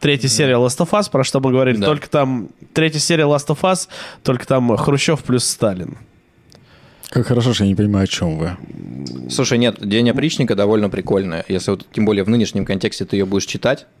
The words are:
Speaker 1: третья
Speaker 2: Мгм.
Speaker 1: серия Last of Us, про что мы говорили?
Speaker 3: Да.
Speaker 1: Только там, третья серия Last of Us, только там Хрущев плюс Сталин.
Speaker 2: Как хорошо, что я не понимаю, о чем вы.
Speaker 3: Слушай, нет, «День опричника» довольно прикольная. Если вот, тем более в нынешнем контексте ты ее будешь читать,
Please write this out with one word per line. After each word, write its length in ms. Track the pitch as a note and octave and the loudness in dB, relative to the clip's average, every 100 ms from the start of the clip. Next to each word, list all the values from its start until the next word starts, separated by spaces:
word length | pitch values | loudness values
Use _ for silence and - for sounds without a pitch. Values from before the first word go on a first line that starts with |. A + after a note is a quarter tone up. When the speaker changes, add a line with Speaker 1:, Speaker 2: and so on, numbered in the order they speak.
Speaker 1:
третья 280 | D3 C#3+ C3 | 0 0 0
Speaker 2:
Мгм. 60 | |
Speaker 1:
серия 200 | G#2+ C#3+ A#2+ | 2 2 4
Last 240 | B2 - E3+ | 2 0 0
of 40 | |
Us, 200 | G#3 G3+ | 0 0
про 140 | C3+ | 0
что 160 | B2 C#3 | 0 0
мы 100 | C3+ | 2
говорили? 280 | B2+ B2+ A2+ | 4 2 2
Speaker 3:
Да. 80 | G2+ | 2
Speaker 1:
Только 240 | D3 - | 0 0
там, 400 | D3 C3+ B2+ F#2 - - | 0 0 -2 -6 -16 -6
третья 240 | - D#3+ D3+ | 0 0 0
серия 260 | C#3+ E3+ | 0 2
Last 220 | D3 D3 - | 4 2 0
of 120 | D3+ | 0
Us, 260 | F#3 F#3 - - - - | 0 0 -4 -14 -16 -6
только 240 | - B2 - | -2 -2 0
там 300 | C3 A#2+ A2 | 2 2 2
Хрущев 460 | C#3+ C#3 - D3+ | 2 0 2 0
плюс 200 | - B2 | 0 0
Сталин. 520 | - - A2 F#2 E2+ - - _ _ _ _ - _ - - - - | 0 -2 -2 -2 -10 -14 -20 _ _ _ _ -20 _ -20 -20 -20 -4
Speaker 2:
Как 180 | C3+ A#2 | -2 0
хорошо, 280 | B2 B2 | 2 2
что 100 | A2 | 2
я 60 | G2 | 2
не 60 | G2 | 2
понимаю, 280 | G#2 G2 | 2 2
о 20 | F#2+ | 0
чем 300 | - F2 D#2 | 0 -4 -2
вы. 140 | E2 F#2 - - G1+ B1+ C2+ B1+ B1 | -6 -8 -14 -16 -14 -12 -10 -10 -8
Speaker 3:
Слушай, 260 | B1+ B2+ A#2+ | -4 0 2
нет, 200 | A#2+ - | 2 0
«День 300 | G#2 A2 A#2+ | 0 2 2
опричника» 440 | C3+ D3+ - B2 | 2 -2 0 0
довольно 360 | G2+ G2+ A2 G2+ | 2 2 2 0
прикольная. 520 | F#2+ - G2 F#2+ E2 - | -4 -2 0 0 -6 -4
Если 220 | F#2 F#2+ | -4 -2
вот, 160 | G2 - | -4 -4
тем 140 | - | -2
более 200 | G#2+ G2+ | 2 2
в 40 | F#2+ | 2
нынешнем 380 | A#2 G2+ G2 F#2+ | 2 0 -2 -4
контексте 400 | G2 G#2 - F#2+ | -2 -4 -4 -4
ты 100 | G2 | -2
ее 80 | |
будешь 220 | F#2+ G2 - | 0 0 -2
читать, 400 | - A#2+ C#3 - _ | -4 -2 -2 -6 _